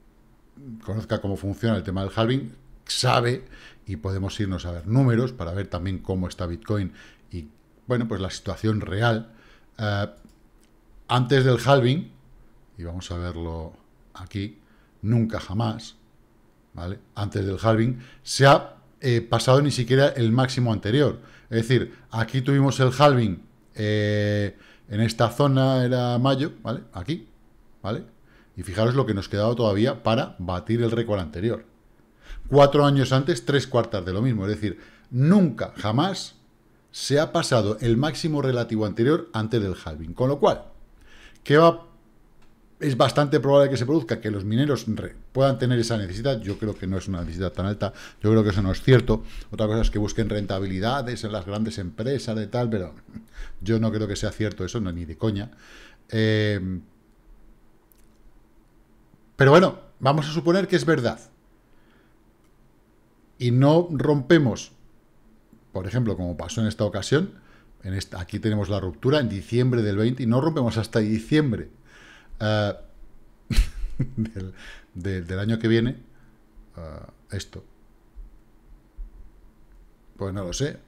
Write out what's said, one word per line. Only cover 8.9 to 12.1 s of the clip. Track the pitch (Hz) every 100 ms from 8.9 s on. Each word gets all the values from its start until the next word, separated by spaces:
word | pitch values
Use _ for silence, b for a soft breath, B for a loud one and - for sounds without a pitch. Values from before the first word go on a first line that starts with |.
| 92 120 110 - b b b b -
Eh, | 107 101 104 - - _ _ _ _ _ _ - -
antes | 123 127 139 131
del | 120 120
halving, | 139 120 147 -